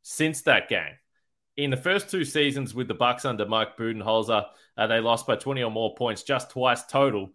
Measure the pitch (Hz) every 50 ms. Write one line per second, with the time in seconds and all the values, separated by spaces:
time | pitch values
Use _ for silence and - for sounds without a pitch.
0 | _ - - - 160 160 151 - - 151 123 - - - 117 90 80 71 71 -
1 | _ _ _ _ _ _ _ _ _ _ _ - 143 139 131 131 - 180 190 202
2 | 196 - - 185 156 135 - 156 147 139 131 139 135 101 101 123 127 131 - -
3 | 120 123 123 - - 135 117 104 104 104 110 110 107 - - - 113 113 113 107
4 | 101 110 110 113 107 113 113 104 101 - - _ _ _ _ - 107 110 113 117
5 | 113 117 117 113 - - 117 - - 135 139 131 123 113 110 110 113 110 110 -
6 | 123 117 107 - - - 139 127 127 - - 131 127 127 120 117 - - - 139
7 | 139 135 107 101 98 98